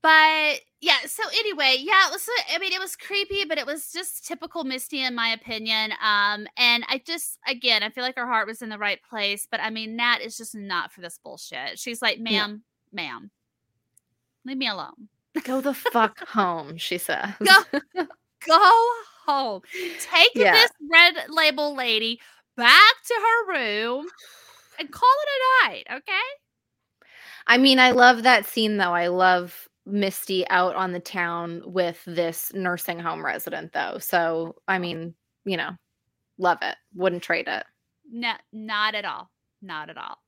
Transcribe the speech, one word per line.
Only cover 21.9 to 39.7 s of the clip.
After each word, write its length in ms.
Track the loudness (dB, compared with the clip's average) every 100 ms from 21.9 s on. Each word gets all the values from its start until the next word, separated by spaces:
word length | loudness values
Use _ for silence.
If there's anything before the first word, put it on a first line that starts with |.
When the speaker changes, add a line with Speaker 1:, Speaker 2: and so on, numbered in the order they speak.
| 0 -2 -6 -14 _ _ 2
Speaker 1:
back 380 | 8 10 10 6 -2
to 80 |
her 380 | -2 2 0 0
room 540 | -2 -2 -2 -4 -6 -8 -18 -20 -20 -20 _ _ -14
and 100 | -14
call 160 | 2 4
it 200 | 4 0 0 2 4 2
a 20 |
night, 200 | -2 -12
okay? 320 | -12 -4 -4 -4 -10 _ _ _ _ _ _ _ -20 -20 -10 2
Speaker 2:
I 100 | 6
mean, 220 | 6 8
I 120 | 6
love 320 | 8 6 8
that 220 | 4 4 2
scene, 320 | -2 0 0
though. 160 | 0
I 140 | 0 0
love 580 | 4 4 4 0 -16 -20 _ -6
Misty 640 | -2 -2 -4 -4 -4 0
out 260 | 0 0 -2
on 160 | -4
the 80 | -6
town 640 | -8 -6 -6 -6 -8 -12 -6
with 380 | -4 -2 -4 -8
this 480 | -4 -4 -4 -10
nursing 460 | -6 -4 -4 -6 -8
home 260 | -8 -6 -6
resident, 480 | -6 -8 -12 -8
though. 240 | -6 -6 -8
So, 560 | -2 0 0 -2 -6 -10 -6
I 100 | -4
mean, 380 | -4 -8 -12 -16 _ _ -8
you 120 | -6
know, 140 | -6 -10 _ _ _ _ _ -2
love 220 | 0 0
it. 140 | -4 -8 _
Wouldn't 300 | -2 -2 -2
trade 240 | -4 -6 -4
it. 180 | -8 -10 _ _ _ _
Speaker 1:
No, 220 | -8 -6 -6 _
not 400 | -16 -8 -2 -2
at 120 | -2 -8
all. 260 | -10 -14 _ _ _
Not 260 | -14